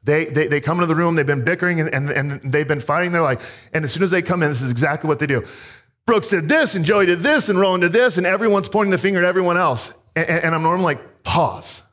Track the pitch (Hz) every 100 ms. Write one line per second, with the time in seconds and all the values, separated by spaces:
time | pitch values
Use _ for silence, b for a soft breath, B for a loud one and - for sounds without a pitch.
0 | - 151 156 135 156 147 135 170 175 156
1 | 170 165 139 143 123 170 180 170 156 135
2 | 143 135 143 143 135 147 151 147 113 151
3 | 180 175 156 127 B B B 160 151 156
4 | 190 180 175 180 151 135 131 120 143 143
5 | 156 147 147 131 - B B B B _
6 | - 220 - 196 156 311 302 190 156 202
7 | 185 175 190 302 208 185 196 180 175 190
8 | 247 175 180 190 220 202 - 220 202 180
9 | 190 190 180 180 180 175 170 120 - -
10 | _ - 165 170 165 160 160 180 180 139
11 | - _ - 165 139 87 - - _